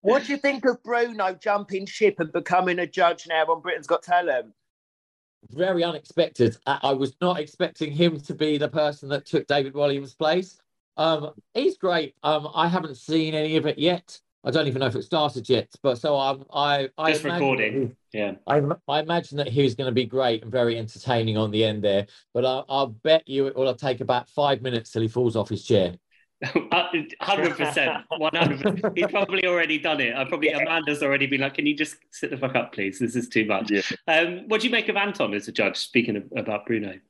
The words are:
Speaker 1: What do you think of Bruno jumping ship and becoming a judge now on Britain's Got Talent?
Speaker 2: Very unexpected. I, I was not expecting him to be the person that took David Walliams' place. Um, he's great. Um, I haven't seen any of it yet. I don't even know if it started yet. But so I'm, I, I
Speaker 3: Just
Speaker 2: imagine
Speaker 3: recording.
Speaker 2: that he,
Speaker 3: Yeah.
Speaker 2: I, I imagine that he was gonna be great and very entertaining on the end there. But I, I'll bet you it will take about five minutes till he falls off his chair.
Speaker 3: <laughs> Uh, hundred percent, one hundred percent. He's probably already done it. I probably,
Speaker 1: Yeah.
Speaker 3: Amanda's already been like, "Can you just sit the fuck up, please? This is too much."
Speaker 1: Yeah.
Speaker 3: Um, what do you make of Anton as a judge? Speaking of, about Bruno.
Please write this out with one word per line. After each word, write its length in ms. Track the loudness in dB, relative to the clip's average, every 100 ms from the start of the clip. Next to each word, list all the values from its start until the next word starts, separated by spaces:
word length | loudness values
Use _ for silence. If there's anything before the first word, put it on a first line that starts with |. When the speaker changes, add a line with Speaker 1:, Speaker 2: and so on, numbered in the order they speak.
Speaker 1:
What 200 | 4 2 2
do 60 |
you 60 | 0
think 260 | 0 2 0
of 160 | 0
Bruno 540 | -2 0 0 0 -2 -2
jumping 500 | 0 0 -2 -8 -8
ship 300 | 2 2 2
and 120 | -2
becoming 460 | -2 2 2 2 0
a 80 | -2
judge 400 | 2 2 2 -2
now 160 | 0 2
on 160 | 0
Britain's 240 | -2 -6 0
Got 160 | -2
Talent? 460 | 2 2 2 -2 -4 _ _ _ _ _ _ _ _ _ -16
Speaker 2:
Very 320 | -2 0 2
unexpected. 760 | 0 -2 -6 0 0 4 2 2 -2
I, 140 | 0
I 120 | 0
was 220 | 0 -2 0
not 180 | 0 0
expecting 520 | -4 -4 -4 -4 -6
him 280 | 2 2 2
to 120 | -8
be 240 | -2 0 0
the 100 | 0
person 420 | 0 0 -2 -6
that 180 | -6 -2
took 180 | -2 2
David 280 | 0 0 0
Walliams' 420 | 0 0 -6 -2
place. 400 | 0 0 -2 -16 _ _ _ -2
Um, 360 | 0 0 -4 -14 _
he's 240 | 0 0 0
great. 380 | 0 0 -2 _
Um, 240 | 0 0 -2 0
I 120 | 2
haven't 300 | 0 -4 -12
seen 380 | -2 0 0 -2
any 220 | 0 0
of 100 | 0
it 100 | 0
yet. 420 | 0 0 -6 -20 _ _
I 60 | -2
don't 160 | 0 0
even 140 | 0
know 80 | -2
if 80 | -2
it 80 |
started 440 | -2 0 0 -2 2
yet. 200 | 2 2 -2
But 160 | -2 0
so 180 | 0 0
I'm, 280 | 0 -2 -6
I, 380 | -2 2 0 -2 -2
I 140 | 0
Speaker 3:
Just 120 | 0
Speaker 2:
imagine 180 | -2 0 2
Speaker 3:
recording. 320 | 2 0 -2
Speaker 2:
that 140 | -4 -8 _
he, 60 | -4
Speaker 3:
Yeah. 140 | -4 -6 0
Speaker 2:
I, 140 | 0 2 -4 -2
I 140 | -2
imagine 360 | 0 -2 -2 -4
that 120 | -2
he 120 | 2
was 140 | 2 2
gonna 160 | -2
be 140 | 0 0
great 360 | 0 0 0
and 100 | -2
very 280 | 0 0 0
entertaining 580 | -6 -10 -2 0 2 0
on 140 | 0
the 120 | 2
end 200 | 0 2
there. 240 | 0 0 -2 -14 _
But 100 | -2
I, 200 | 0 -2 -2
I'll 200 | -2 -2
bet 400 | -2 2 2 2
you 180 | -2 -2
it 100 | 0
will 160 | -2 0
take 260 | -4 -2
about 260 | -2 -2 -2
five 340 | 0 0 0
minutes 260 | -2 -4 -4
till 140 | -2
he 40 | -2
falls 280 | 2 0 0
off 140 | -4
his 140 | -6
chair. 300 | 2 2 2 -4
Speaker 3:
<laughs> 60 | _ _ _ _ -4 -4 0
Uh, 160 | 0 0 -4 -6 -8
hundred 340 | -2 0 0 0
percent, 480 | -2 0 0 -2 -8 -4
one 160 | -2
hundred 260 | 2 0 2
percent. 360 | -2 0 -2 0
He's 80 | 0
probably 380 | 0 0 0 0
already 320 | 2 0 0
done 240 | -2 0
it. 140 | 0 -2
I 100 | -4
probably, 240 | 0 0
Speaker 1:
Yeah. 100 | 0
Speaker 3:
Amanda's 400 | 0 0 -2 -2
already 240 | 0 2 2
been 140 | 0
like, 120 | 0
"Can 140 | 0 -2
you 80 | 0
just 220 | -4 -6 _
sit 220 | -10 -8
the 60 | -4
fuck 180 | -2 -2
up, 180 | -2
please? 240 | -4 -6 -2
This 180 | -2 -2
is 140 | -2
too 160 | 0 2
much." 240 | 0 2
Speaker 1:
Yeah. 120 | 0 0 -6 2
Speaker 3:
Um, 400 | 2 2 -4 -2
what 140 | -2
do 60 | 2
you 40 |
make 180 | 0 0
of 60 | 0
Anton 400 | -2 -2 -2 -2
as 120 | -4
a 40 |
judge? 260 | 0 0 -2
Speaking 380 | 0 0 0 -4
of, 80 | -6 -8
about 300 | -4 -6 -2
Bruno. 300 | -4 -4 -12 _